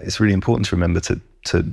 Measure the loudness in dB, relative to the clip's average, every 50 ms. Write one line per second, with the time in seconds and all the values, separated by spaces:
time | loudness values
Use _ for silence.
0 | -4 -6 -2 0 2 2 2 2 2 0 0 0 0 0 0 0 2 2 0 0
1 | 0 -2 -4 -4 -6 -10 _ _ -6 -2 0 0 0 -2